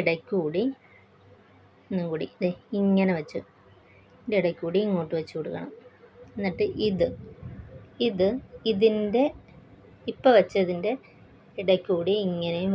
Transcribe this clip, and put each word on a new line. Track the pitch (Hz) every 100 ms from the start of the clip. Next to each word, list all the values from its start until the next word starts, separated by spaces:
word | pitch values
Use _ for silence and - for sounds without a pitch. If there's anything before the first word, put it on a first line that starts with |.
ഇടയ്ക്ക് | 170 165 - 196
കൂടി | 151 170 254 269 - - _ _ - - - - - _ -
ഒന്നും | 190 170
കൂടി | 160 - -
ദേ | 180 180 - 202
ഇങ്ങനെ | 196 190 190 165
വെച്ച് | 151 -
ഇതിൻ്റെ | - _ - - - - - - - 208
ഇടയ്ക്ക് | 170 170
കൂടി | 165 185 214
ഇങ്ങോട്ട് | 185 160 165
വെച്ച് | 156 165
കൊടുക്കണം. | 156 175 - 427 - - - - - -
എന്നിട്ട് | 196 170 208 - 214
ഇത്, | 185 170 - - - - - - - - - 240
ഇത് | 190 190 262 - - 226
ഇതിൻ്റെ | 196 220 214 208 226 294 - - - - - - - -
ഇപ്പം | - 262 226
വെച്ചതിൻ്റെ | 190 202 180 175 202 262 - - - - - -
ഇടയ്ക്ക് | 185 185 185 175
കൂടി | 170 208 190
ഇങ്ങനെയും | 175 170 170 185